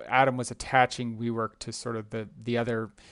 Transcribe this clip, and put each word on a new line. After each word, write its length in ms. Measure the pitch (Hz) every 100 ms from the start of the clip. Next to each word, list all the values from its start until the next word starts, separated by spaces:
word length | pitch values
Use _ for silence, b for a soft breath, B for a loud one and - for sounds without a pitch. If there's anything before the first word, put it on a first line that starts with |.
| 113
Adam 300 | 123 135 127
was 140 | 123
attaching 640 | 120 - 131 123 - 120 110
WeWork 420 | 117 113 110 -
to 120 | -
sort 240 | 113 123 113
of 140 | 107
the, 180 | 117 104 -
the 160 | 110 117
other 320 | 113 113 110 - B